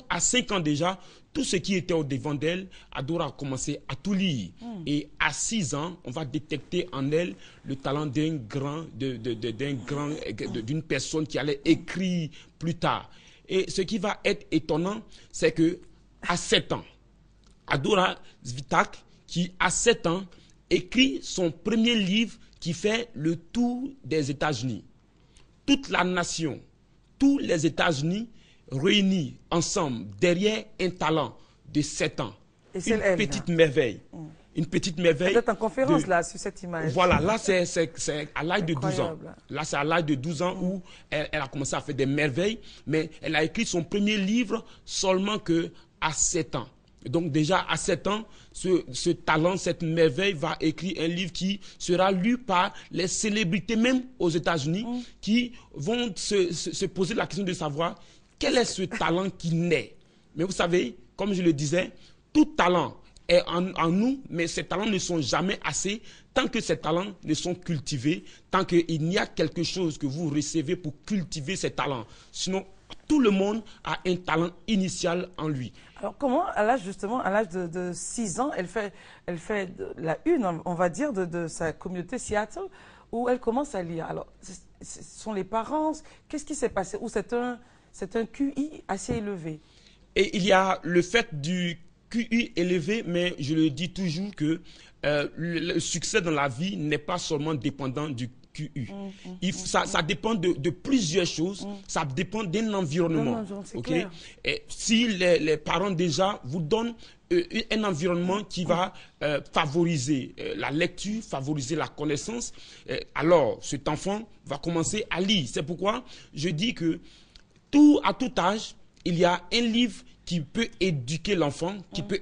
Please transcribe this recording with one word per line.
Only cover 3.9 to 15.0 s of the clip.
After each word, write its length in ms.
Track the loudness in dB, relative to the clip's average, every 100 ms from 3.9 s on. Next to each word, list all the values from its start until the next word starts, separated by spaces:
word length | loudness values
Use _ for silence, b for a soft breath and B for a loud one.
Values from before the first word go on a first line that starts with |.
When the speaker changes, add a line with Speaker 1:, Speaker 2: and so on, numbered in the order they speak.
| -6
Speaker 1:
tout 160 | -2
lire. 380 | 0 2 0 -4 -10
Speaker 2:
Hmm. 240 | -12 -8 -2
Speaker 1:
Et 220 | -2 -2 -2
à 140 | -2
six 420 | 0 -2 -2 -2
ans, 220 | -2 -6 -8
on 80 | -8
va 120 | -6
détecter 640 | -4 -6 -6 -8 -4 -4 -4
en 180 | -4 0
elle 240 | 0 0 -6 B B
le 100 | -10
talent 320 | -6 -2 -2 -2
d'un 300 | 0 0 -2
grand, 480 | -6 -6 -4 -6 -10
de, 220 | -6 -6 -4
de, 180 | -4
de, 160 | -4 -4
d'un 240 | -4 -4
grand, 360 | -4 -4 -4 -4
de, 500 | -6 -8 -8 -6 -6
d'une 220 | -4 -4
personne 440 | -2 -2 -2 -2 -2
qui 140 | -2
allait 200 | -2 0
écrire 640 | 2 2 2 -4 0 0 -2 B B -8
plus 200 | -6 -2
tard. 340 | 0 0 -4 B B B -4
Et 200 | -2 -2
ce 140 | -2
qui 160 | -2 -2
va 220 | -2 0
être 220 | 0 -2 0
étonnant, 500 | -2 0 0 0 -4